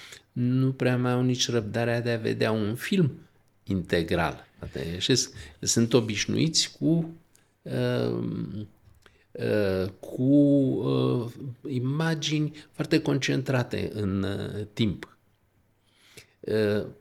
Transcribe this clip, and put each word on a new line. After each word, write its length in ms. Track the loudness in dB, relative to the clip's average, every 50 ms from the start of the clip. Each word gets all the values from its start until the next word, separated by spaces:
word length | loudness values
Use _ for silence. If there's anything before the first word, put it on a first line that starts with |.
| -20 -20 -20 -20 _ _
nu 400 | -4 -2 0 2 2 2 2 2
prea 240 | 0 0 0 0 2
mai 160 | 2 2 2
au 100 | 2 2
nici 280 | 2 2 2 0 0 0
răbdarea 500 | 0 0 0 -2 -2 -2 0 0 0 0
de 100 | 0 -2
a 80 | -2 -2
vedea 340 | -2 -2 0 0 2 2
un 220 | 2 0 0 -2 -2
film 380 | -4 -4 0 2 4 4 2 0 -4 -12 -20 _ _ _ _ _ _ _
integral. 840 | -2 -2 -2 0 0 0 0 0 0 0 0 0 0 -2 -6 -14 -20 _ -16
Poate 300 | -14 -10 -8 -8 -6 -6
ieșesc, 400 | -6 -2 0 2 2 2 0 -2 -8 -16 -18 -18 -16 -6
sunt 320 | -4 0 2 2 4 4
obișnuiți 840 | 4 2 2 2 -2 -4 -2 -2 0 0 2 2 2 0 -2 -2 -4 -2
cu, 360 | 0 2 2 2 0 -4 -8 -16 _ _ _ _ _ _ _ _
uh, 600 | -10 -6 -4 -2 0 0 0 0 0 0 -2 -2 -4 -4 -4 -6 -6 -8 -8 -10 -10 -12 -16 _ _ -20 -20 -20 -20 -20 _ _ _ _
uh, 580 | -10 -4 -2 0 2 2 2 2 2 0 -2 -2 -6 -10
cu, 220 | -14 -8 -4 0
uh, 1080 | 4 6 6 8 8 6 6 4 4 2 0 0 0 0 2 2 2 2 2 0 -2 -6 -8 -12 -12 -12 -12 -10 -8 -6
imagini 840 | -4 -2 -2 -2 -2 0 0 -2 -2 -2 -2 -2 -2 0 -2 -2 -6 -10 -18 -10
foarte 280 | -8 -6 0 2 2 2
concentrate 920 | 2 2 0 0 0 0 0 0 0 0 0 0 0 -2 -4 -4 -4 -4 -4
în, 280 | -2 -2 0 0 0
uh, 440 | 0 -2 -4 -4 -6 -6 -6 -8 -8 -6
timp. 440 | -2 0 0 0 0 -4 -8 -16 -18 _ _ _ _ _ _ _ _ _ _ _ _ _ _ _ _ _ _ _ -20 -20 -20 _ _ _
Uh, 460 | -4 -2 0 2 2 2 2 0 -2 -6 -10 -18